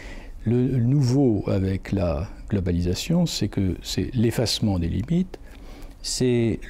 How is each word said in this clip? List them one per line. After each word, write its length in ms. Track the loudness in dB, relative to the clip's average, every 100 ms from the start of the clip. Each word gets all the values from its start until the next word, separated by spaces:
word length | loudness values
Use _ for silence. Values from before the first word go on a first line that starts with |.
| -14 -14 -14 -6 0
Le 340 | 2 2 2
nouveau 640 | 2 4 4 4 4 2 2
avec 440 | 0 0 -2 -2
la 380 | 0 2 0 -4 -10 -4
globalisation, 760 | -2 0 0 0 0 0 2 0
c'est 240 | 0 -2
que 260 | 0 0 -2
c'est 260 | -4 -4 -2
l'effacement 640 | 2 2 2 0 0 0 2
des 80 | 0
limites, 500 | -2 0 0 0 -6 -16 -18 -18 -16 -16 -12 -6
c'est 520 | 0 2 4 2 0